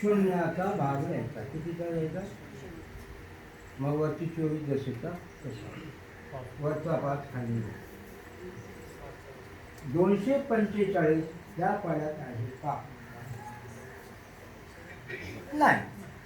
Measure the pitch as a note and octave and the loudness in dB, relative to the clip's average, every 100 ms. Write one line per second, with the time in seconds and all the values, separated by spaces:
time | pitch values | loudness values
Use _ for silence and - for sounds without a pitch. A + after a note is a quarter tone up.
0 | G#3 G#3 F#3+ F3+ E3 - G3 F3+ C#3 C#3 | 6 8 8 6 4 2 2 2 2 2
1 | C#3 A#2+ A#2 A2 - D#3+ E3+ E3+ E3+ E3 | 2 0 -2 -4 -6 -4 -4 -2 0 0
2 | D#3+ F3+ G3 - - C3+ C3 - - - | 0 -2 -6 -10 -12 -12 -12 -12 -12 -14
3 | - - - - - - - - C#3+ D3+ | -12 -14 -14 -16 -16 -16 -14 -2 2 4
4 | D3+ D3 D#3+ D#3+ D#3 D3+ C#3 B2+ C3 A#2 | 2 2 -2 2 2 2 2 2 2 -4
5 | E3+ F3+ - - C3 A2 F#2 - D#3 - | -4 -6 -10 -10 -8 -8 -8 -10 -12 -12
6 | - - - C3+ A#2+ - D3 D3+ D#3+ D3 | -16 -16 -12 -10 -10 -2 0 2 2 2
7 | C#3 C#3 - B2 A#2 A2 F#2 - - - | 2 0 -2 -4 0 0 -2 -6 -12 -14
8 | - - - - F3+ F#3 - - - - | -14 -14 -14 -12 -12 -12 -12 -12 -14 -12
9 | - - - - - - - - C#3 D#3+ | -12 -12 -14 -14 -14 -14 -16 -10 0 6
10 | F#3+ G3+ C4+ C#4 - A3 G3+ G#3 F#3+ F3 | 8 8 6 4 4 4 4 4 4 8
11 | D#3 D#3+ D#3+ - - - D3+ D#3 E3+ D#3 | 8 6 2 -6 -8 2 2 2 0 0
12 | D3+ D3+ C3 A2+ A2+ - D3 C#3 - - | 0 -4 -6 -4 -4 -4 -2 -2 -6 -14
13 | - - - - - - - - F#4+ - | -14 -12 -10 -10 -10 -12 -12 -12 -14 -14
14 | - - - - - - - - - - | -14 -16 -16 -16 -16 -16 -16 -16 -14 -14
15 | - - - - - D4 - - - - | -10 -8 -8 -8 -2 8 8 8 4 -10
16 | - - | -12 -14